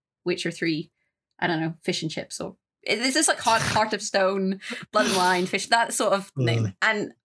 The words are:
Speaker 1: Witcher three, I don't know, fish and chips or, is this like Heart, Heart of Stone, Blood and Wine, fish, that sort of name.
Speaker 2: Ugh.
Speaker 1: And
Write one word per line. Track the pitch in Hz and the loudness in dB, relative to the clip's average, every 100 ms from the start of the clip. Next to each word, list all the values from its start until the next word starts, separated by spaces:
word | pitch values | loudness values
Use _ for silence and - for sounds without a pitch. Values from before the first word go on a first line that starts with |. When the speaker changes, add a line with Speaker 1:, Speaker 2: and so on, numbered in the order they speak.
| _ _ | _ _
Speaker 1:
Witcher | 175 175 175 | -4 -2 -4
three, | 165 165 156 - _ _ _ _ - | -4 -2 -2 -6 _ _ _ _ -6
I | 175 | -2
don't | 160 | -2
know, | 160 165 | -2 -6
fish | - 175 | -6 -4
and | 160 | -4
chips | - - - | -8 -10 -10
or, | - - _ _ - | -12 -14 _ _ -4
is | 208 254 | -2 0
this | 277 311 | 2 2
like | - | 2
Heart, | 240 226 | 2 2
Heart | - 220 220 | 2 0 0
of | 208 | -2
Stone, | - 202 190 196 190 190 - 240 - | -2 2 2 2 -2 -4 -8 -12 -4
Blood | 214 202 | 0 2
and | 190 | 4
Wine, | 180 180 180 | 4 2 0
fish, | 196 - | -2 0
that | 233 226 | 2 2
sort | - 214 | 0 2
of | 196 190 - | 0 -2 -2
name. | 120 117 107 | 0 2 0
Speaker 2:
Ugh. | - | 0
Speaker 1:
And | 208 107 - - | 0 0 -4 -8